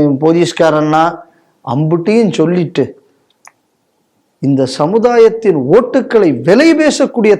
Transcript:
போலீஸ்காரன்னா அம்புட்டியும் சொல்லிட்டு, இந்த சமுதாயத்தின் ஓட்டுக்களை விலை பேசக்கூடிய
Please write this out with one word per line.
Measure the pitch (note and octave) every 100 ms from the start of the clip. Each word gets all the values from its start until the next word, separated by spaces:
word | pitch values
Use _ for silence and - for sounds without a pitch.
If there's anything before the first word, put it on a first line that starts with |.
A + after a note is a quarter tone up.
| D3 C3+
போலீஸ்காரன்னா | D#3 E3+ E3+ - D#3+ D3+ D3+ D#3 E3 E3+ - _ _ _ C3+
அம்புட்டியும் | B2+ D#3 E3+ E3+ A3 G#3 D#3
சொல்லிட்டு, | D#3+ F3+ D#3 - B2 - _ _ _ _ _ _ _ _ _ _ _ _ _ _ C3+
இந்த | C3+ C3 -
சமுதாயத்தின் | D3+ A3 A#3+ A#3+ A3+ A3 G#3 D#3 B2+ G#3
ஓட்டுக்களை | - C4 - A3+ F3+ A#2+ C3+
விலை | A3 E4 D#4
பேசக்கூடிய | D4+ - C4+ A#3+ G#3+